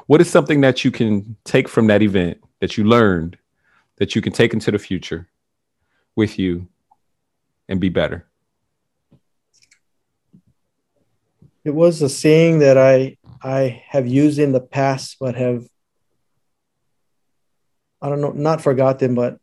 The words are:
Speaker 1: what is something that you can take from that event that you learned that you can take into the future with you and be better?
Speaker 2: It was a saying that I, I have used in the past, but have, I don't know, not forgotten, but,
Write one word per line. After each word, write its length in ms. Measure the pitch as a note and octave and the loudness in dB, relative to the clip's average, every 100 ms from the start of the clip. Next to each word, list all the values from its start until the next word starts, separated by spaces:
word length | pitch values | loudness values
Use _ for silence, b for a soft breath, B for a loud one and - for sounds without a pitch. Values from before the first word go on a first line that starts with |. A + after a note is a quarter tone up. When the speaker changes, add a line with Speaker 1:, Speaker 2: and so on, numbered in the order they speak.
| - | 2
Speaker 1:
what 120 | D#3 | 2
is 60 | F3 | 4
something 340 | F3 D#3 D3 | 2 2 2
that 220 | C3+ B2+ | 2 2
you 60 | C3 | -2
can 460 | - A2+ G#2 G#2+ A2 | -2 -2 -2 -6 -16
take 240 | - C3 C3+ | -2 -2 -2
from 180 | - A2 | -2 2
that 160 | G#2 | 2
event 400 | G#2+ F#2+ F2 - _ _ | 2 0 -2 -6 _ _
that 160 | F#2+ - | -6 -2
you 60 | |
learned 540 | G#2 A#2+ G#2+ F2 E2 - _ _ _ _ _ - | 2 4 4 0 -4 -12 _ _ _ _ _ -8
that 180 | G2+ A2 | -4 -4
you 80 | |
can 100 | G2 | -2
take 200 | - A#2+ | 0 0
into 180 | A2 - | 0 -4
the 80 | G#2 | -4
future 500 | - F2+ - E2+ E2+ _ _ _ _ _ _ _ _ - | -4 -10 -8 -12 -14 _ _ _ _ _ _ _ _ -4
with 240 | G#2 - | -4 -2
you 280 | F#2 F2 F2+ _ _ _ _ _ _ _ _ _ - | -4 -4 -10 _ _ _ _ _ _ _ _ _ -10
and 120 | F#2+ | -6
be 100 | F#2+ | -4
better? 360 | F2+ D2+ E2 - _ _ _ _ _ _ _ _ _ _ _ _ _ _ _ _ _ _ _ _ _ _ _ _ _ _ _ _ _ _ _ _ _ | -2 -4 -6 -16 _ _ _ _ _ _ _ _ _ _ _ _ _ _ _ _ _ _ _ _ _ _ _ _ _ _ _ _ _ _ _ _ _
Speaker 2:
It 120 | D#3 D3+ | -6 2
was 260 | E3+ D#3+ | 2 2
a 80 | C#3+ | -4
saying 480 | - D#3 D#3 E3 D#3+ | 0 2 4 4 4
that 160 | C#3 C3+ | 6 6
I, 420 | C3+ C3 C3+ - _ - | 6 4 0 -10 _ -16
I 400 | C3 C3+ C3 A#2+ - | -8 -4 -4 -6 -6
have 200 | C#3+ B2 | -4 0
used 320 | C3+ D3+ C#3+ | 2 2 2
in 120 | C#3+ | 0
the 100 | C3 | -2
past, 560 | - C3+ C3+ C3 - - | -4 -4 -2 -4 -8 -10
but 160 | C3 A#2+ | -8 -4
have, 320 | B2 A#2+ A#2 _ _ _ _ _ _ _ _ _ _ _ _ _ _ _ _ _ _ _ _ _ _ _ | -4 -4 -10 _ _ _ _ _ _ _ _ _ _ _ _ _ _ _ _ _ _ _ _ _ _ _
I 80 | C#3+ | -8
don't 120 | C#3+ | -6
know, 100 | C#3+ | -6
not 300 | C#3+ D3+ D#3 | -2 -2 0
forgotten, 520 | D3 B2+ C3 C3 C3 | 0 0 0 0 -2
but, 240 | B2 A#2+ - | -2 -4 -6